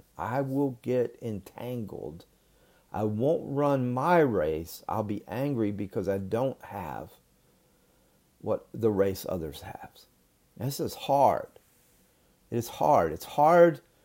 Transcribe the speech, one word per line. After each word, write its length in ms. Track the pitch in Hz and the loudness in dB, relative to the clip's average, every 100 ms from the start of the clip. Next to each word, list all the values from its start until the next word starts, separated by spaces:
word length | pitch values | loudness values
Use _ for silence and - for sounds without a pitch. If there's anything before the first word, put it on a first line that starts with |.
| - - | -16 -10
I 260 | 95 131 | -4 -4
will 360 | 135 135 143 123 | -2 -2 -2 -4
get 360 | 120 127 117 - | -2 0 -2 -4
entangled. 1040 | 120 101 - - 120 123 107 - 55 82 - _ _ _ _ _ _ | -8 -8 -10 -12 -10 -8 -8 -10 -12 -14 -20 _ _ _ _ _ _
I 100 | - | -4
won't 400 | 110 107 131 170 | -2 0 0 0
run 480 | - 139 143 139 123 | -2 0 2 2 0
my 280 | 123 151 175 | 0 4 4
race. 640 | 143 101 76 80 82 - - | 4 4 0 -2 -6 -12 -6
I'll 140 | 107 | -4
be 220 | 104 104 - | -4 -6 -6
angry 460 | 110 143 123 107 | -6 -2 0 -2
because 360 | 101 98 113 92 | -2 -6 -4 -2
I 100 | 98 | -4
don't 440 | 95 113 131 - - | -2 -2 -2 -4 -12
have 440 | 101 82 60 - - _ _ _ _ _ _ _ _ _ _ _ _ | -12 -10 -10 -12 -18 _ _ _ _ _ _ _ _ _ _ _ _
what 280 | 101 101 - | -4 -4 -6
the 180 | - 110 | -2 2
race 360 | 98 98 90 - | 4 2 0 -4
others 340 | 92 78 69 | -4 -6 -10
have. 280 | - - - - - _ _ _ _ - | -14 -14 -16 -20 -20 _ _ _ _ -8
This 220 | 127 139 | -6 -4
is 160 | 135 | -6
hard. 540 | - - 139 127 76 - - _ _ _ _ _ _ _ _ - | -6 0 4 6 4 -4 -16 _ _ _ _ _ _ _ _ -6
It 60 | 117 | -6
is 100 | 110 | -4
hard. 420 | - 156 131 85 | 0 4 4 4
It's 140 | 76 | -2
hard. 560 | - - 151 175 170 147 _ _ | -6 2 6 8 8 6 _ _